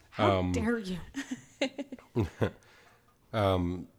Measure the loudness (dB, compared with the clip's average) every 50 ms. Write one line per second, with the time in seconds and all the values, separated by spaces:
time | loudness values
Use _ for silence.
0 | -20 -10 -2 2 4 4 4 4 2 2 0 0 0 0 0 -2 -2 -6 -6 -8
1 | -8 -10 -10 -10 -8 -8 -10 -12 -12 -18 -6 -4 -4 -4 -4 -8 -12 -12 -14 -16
2 | -18 -4 -2 -2 -2 -2 -2 -2 -2 -2 -2 -8 -18 -20 -20 -20 -20 -20 -20 _
3 | _ _ _ _ _ _ -2 2 2 4 4 2 2 0 -2 -6 -8 -14 -18